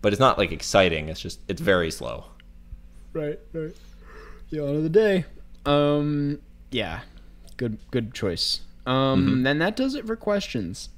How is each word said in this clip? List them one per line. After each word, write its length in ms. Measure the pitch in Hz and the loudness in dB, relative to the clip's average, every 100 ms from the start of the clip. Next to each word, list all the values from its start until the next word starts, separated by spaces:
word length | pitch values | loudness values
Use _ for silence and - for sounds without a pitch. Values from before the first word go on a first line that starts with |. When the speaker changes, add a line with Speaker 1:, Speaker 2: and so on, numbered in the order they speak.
Speaker 1:
But 140 | 104 | 2
it's 60 | 101 | 4
not, 180 | 131 - | 4 6
like, 120 | 95 | 0
exciting. 600 | 78 - 104 92 80 78 | -2 2 6 6 4 -4
It's 100 | 80 | -8
just, 200 | - - - | -10 -12 -8
it's 140 | 92 | -4
very 300 | 95 92 82 | 2 4 2
slow. 340 | - 60 58 - - - - - - - - - | -4 -8 -10 -12 -20 -20 -20 -18 -18 -18 -20 -10
Speaker 2:
Right, 260 | 160 147 151 - | -6 -6 -6 -10
right. 240 | 165 156 - - - - - - - - | -10 -10 -12 -20 -20 -20 -20 -18 -18 -10
The 140 | 156 | -6
honor 160 | 143 147 | -2 0
of 40 | |
the 60 | 156 | 4
day. 380 | 175 220 185 160 - - - - | 4 6 2 0 -10 -18 -8 2
Um, 720 | 147 147 147 147 147 143 147 - - - | 4 4 2 2 0 -2 -4 -8 -20 -8
yeah. 300 | 123 98 80 - - - - - - | -4 -4 -6 -12 -20 -20 -20 -20 -6
Good, 180 | 120 107 - | -4 -4 -4
good 240 | 127 113 | -4 -4
choice. 460 | - 104 85 - - - - - | -4 -4 -2 -2 -4 -6 -12 -2
Um, 400 | 131 135 135 135 | 2 4 4 4
Speaker 1:
Mm-hmm. 160 | 131 | 2
Speaker 2:
then 160 | 131 147 | 2 2
that 180 | 170 214 | 0 0
does 180 | 262 | -2
it 120 | 277 220 | -2 -6
for 100 | 226 | -6
questions. 720 | - 202 196 - 90 98 - | 0 -2 0 -4 -6 -8 -12